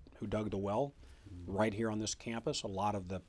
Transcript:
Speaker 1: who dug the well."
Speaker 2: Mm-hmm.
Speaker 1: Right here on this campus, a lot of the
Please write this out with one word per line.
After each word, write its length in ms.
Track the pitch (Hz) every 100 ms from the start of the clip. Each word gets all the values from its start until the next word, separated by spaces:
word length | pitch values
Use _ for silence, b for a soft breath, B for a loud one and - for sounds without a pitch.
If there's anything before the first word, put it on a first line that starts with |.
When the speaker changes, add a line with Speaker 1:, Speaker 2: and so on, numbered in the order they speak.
| - -
Speaker 1:
who 80 | 107
dug 240 | 107 107
the 60 | 98
well." 360 | 98 107 143 - b b -
Speaker 2:
Mm-hmm. 220 | 87 87 98
Speaker 1:
Right 160 | 110
here 160 | 101 113
on 80 | 107
this 140 | 107 -
campus, 480 | 120 113 156 147
a 40 | 110
lot 280 | 95 104 101
of 120 | 90
the 120 | 92